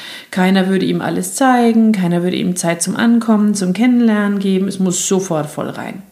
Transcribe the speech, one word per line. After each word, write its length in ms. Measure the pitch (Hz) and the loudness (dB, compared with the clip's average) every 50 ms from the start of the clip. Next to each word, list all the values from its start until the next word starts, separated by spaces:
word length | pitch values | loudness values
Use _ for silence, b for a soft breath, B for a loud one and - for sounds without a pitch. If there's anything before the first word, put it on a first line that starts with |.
| B B B B B B | B B B B B B
Keiner 360 | - 190 185 190 196 190 180 190 | -2 0 2 2 2 2 2 2
würde 160 | 190 190 185 | 0 0 0
ihm 160 | 175 175 170 | 0 -2 -2
alles 360 | - - 170 180 180 - - | -2 -2 -4 -4 -4 -6 -2
zeigen, 560 | - 269 262 254 240 240 233 226 226 226 220 | 0 2 2 4 4 4 4 4 4 4 4
keiner 320 | 214 190 180 170 175 175 175 | 2 2 0 0 0 0 0
würde 120 | 180 - | -2 -2
ihm 200 | - - 180 180 | -2 -2 -2 -2
Zeit 260 | - - 170 170 170 | -2 -2 -4 -2 -2
zum 140 | - 180 - | -4 -4 -2
Ankommen, 580 | - 226 233 233 233 226 233 220 208 208 208 202 | 0 2 2 2 2 2 2 2 2 2 0 0
zum 180 | 196 185 180 | 0 -2 -2
Kennenlernen 680 | 180 196 240 254 247 240 240 226 208 208 202 202 202 196 | 0 2 2 2 4 4 4 4 2 2 0 0 -2 -2
geben, 260 | 196 196 190 185 196 | 0 0 0 0 0
es 140 | 208 208 - | -2 -2 -2
muss 260 | 185 180 170 - - | -2 -2 0 -2 -2
sofort 420 | - 196 185 190 - 170 151 147 147 | -2 -2 -2 -2 -2 -4 -4 -4 -6
voll 220 | - - - 135 | -8 -8 -8 -8
rein. 320 | - - 117 - - - - - | -8 -10 -10 -12 -12 -14 -18 -20